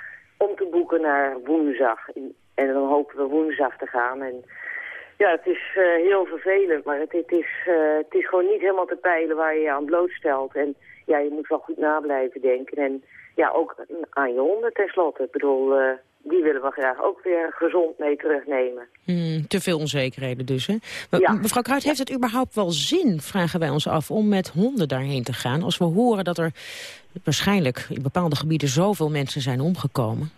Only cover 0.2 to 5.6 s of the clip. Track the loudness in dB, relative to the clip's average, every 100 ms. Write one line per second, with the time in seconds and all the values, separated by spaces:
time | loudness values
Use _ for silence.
0.2 | _ _ -2 0 0 0 2 2 2 2
1.2 | 0 -2 0 2 2 2 2 2 -6 -12
2.2 | -14 -16 _ -2 0 2 2 2 0 -2
3.2 | 0 2 0 0 -2 -2 -4 -2 -2 -2
4.2 | -8 -10 -14 -16 -12 -12 -12 -14 -18 2
5.2 | 4 4 0 -2